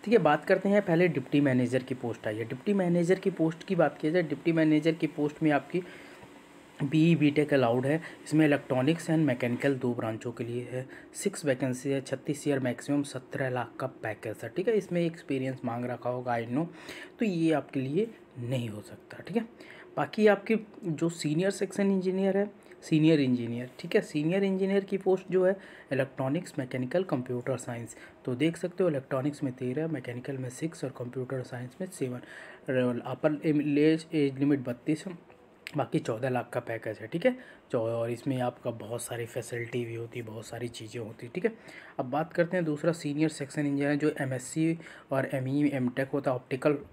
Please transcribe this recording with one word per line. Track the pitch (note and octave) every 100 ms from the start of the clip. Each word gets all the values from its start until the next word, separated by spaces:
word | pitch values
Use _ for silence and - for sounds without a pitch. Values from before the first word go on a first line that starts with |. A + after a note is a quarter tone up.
ठीक | -
है, | A3
बात | D3+ D3
करते | - F#3 G3
हैं, | G3+
पहले | G3+ E3 F3+
डिप्टी | C#3 C3 C#3+
मैनेजर | C#3+ B2+ B2 B2+
की | B2+
पोस्ट | B2+ A#2+ G#2+ A2+
आई | G#2+
है। |
डिप्टी | A2+ C3 -
मैनेजर | G3 F3 F3 E3+ F#3
की | G3
पोस्ट | F3 D#3+ E3
की | -
बात | F3 D3 -
की | D#3
जाए, | F3
डिप्टी | D#3 C#3 F3
मैनेजर | E3 D#3 D3+ D#3+
की | D#3+ D3+
पोस्ट | - D3 -
में | D#3
आपकी | C#3+ - F3+ F3+ - - - - - - - - -
बीई | C#3+ D#3 E3
बीटेक | D#3+ D3 D3 D3
अलाउड | C#3+ A#2 B2
है। | C3 D#3 - -
इसमें | - D3+ D#3
electronics | C#3 - B2+ C3 E3 -
and | D#3+ D3+
mechanical | B2 B2 A#2+ C#3+ C3+
दो | B2
ब्रांचों | A#2+ A#2 A2 B2
के | -
लिए | A#2+ A#2+ A#2+
है। | B2+ C3 - -
सिक्स | - G3+ F#3+
वैकेंसी | C#3+ B2+ C3+ B2+ C#3
है, | C#3
छत्तीस | C3+ C3 - C#3+ D3
ईयर, | C3+
मैक्सिमम | B2+ A#2+ - C#3+
सत्रह | C#3+ B2+ - C3 C3
लाख | B2 A2+ -
का | C3 -
पैकेज | A2+ G#2 A2+ G#2
है, | A#2
ठीक | - G#3
है। | G#3+
इसमें | - F3
एक्सपीरियंस | E3+ E3 - C#3 C3 C3
मांग | B2 A#2+
रखा | B2 A#2+ B2
होगा, | B2+ B2 A#2
I |
know, | A#2 B2+ E3+ - - - - -
तो |
ये | A3 E3+ D#3+
आपके | D3 - C#3
लिए | C3 D#3 A3+ - - C3
नहीं | A#2+ C3 A#2
हो | G#2
सकता, | - G#2+ - -
ठीक | - G#3
है। | A3 - - - - -
बाकी | C#3+ - G#3+
आपकी | G3 - - - -
जो | F3+ D3 E3
सीनियर | E3+ D3 D3+ F#3+
सेक्शन | G3 F#3+ - G3
इंजीनियर | F#3+ F#3 F#3 G3 F#3+
है, | G#3 - - -
सीनियर | - D#3+ D#3 D#3
इंजीनियर, | C3 B2 A#2 A#2 B2 -
ठीक | E3+
है, | G#3+
सीनियर | - D3+ D#3 F#3+
इंजीनियर | G3 F#3+ F#3+ G3
की | G3 G3
पोस्ट | F#3+ F#3 -
जो | F3+
है | F#3 F#3+ - - -
इलेक्ट्रॉनिक्स, | C3 C3+ - C3 D#3 F3+ -
मैकेनिकल, | B2+ B2+ B2+ F3+
कंप्यूटर | F#3+ C3+ B2 B2 C3 B2
साइंस। | - A#2+ A2+ - - -
तो | -
देख | B2 D#3 E3
सकते | F3+ -
हो, | F3+
इलेक्ट्रॉनिक्स | C#3 C3 C3+ D3 C#3+
में | C#3
तेरह, | A#2+ B2 C3 D#3+
मैकेनिकल | C#3+ - A#2+ B2 C3+
में | B2+
सिक्स | - E3 -
और | C3 -
कंप्यूटर | B2 C3 B2+ C3+
साइंस | B2 B2 B2 -
में | F#3
सेवन। | - C3 B2 - - - - - B2+ B2 A#2+
अपर | C3 B2+ D#3 D3
एज, | E3 D3 D3 C#3+ D3+ D#3+ -
एज | D#3+ C#3+ C3
लिमिट | C#3+ C#3
बत्तीस | B2+ B2 - D3 F#3+
है, | E3+ - - - _ - D3
बाकी | B2+ D#3
चौदह | - A2+ C3
लाख | B2 A2+
का | B2+
पैकेज | - A2+ A2+ G#2+
है, | A2
ठीक | F3
है। | B3+ B3+ - - -
चौ-, | B2+
और | A2+ A#2 A#2
इसमें | A#2+ C#3+ B2+
आपका | B2 - B2
बहुत | A#2 G#2+ A#2
सारी | - A#2+
facility | A2+ B2+ - A#2+ A#2 B2
भी | A#2
होती | A2+ A#2 B2
है, |
बहुत | A2 A2+
सारी | G#2+ A#2 B2
चीज़ें | - A2 A#2+
होती | A2 A#2
हैं, | A#2+
ठीक | F3+
है। | A3 A3+ - - - -
अब | C3
बात | C#3 E3
करते | - E3+ F3+
हैं |
दूसरा | D#3+ D3 E3+
senior | E3 D3+ C#3+ D#3
section | D#3 C#3 D3+
engineer, | C#3+ C#3+ C#3+
जो | D3 D3+ -
एमएससी | C3+ B2+ - D#3+ D#3+ E3 - - -
और | C3+ -
एमई, | C3+ C3 C#3+ D3
एमटेक | C#3 B2 B2 C3+
होता | C#3+ C3+
है, | B2
optical | - C3+ D#3 C#3+ -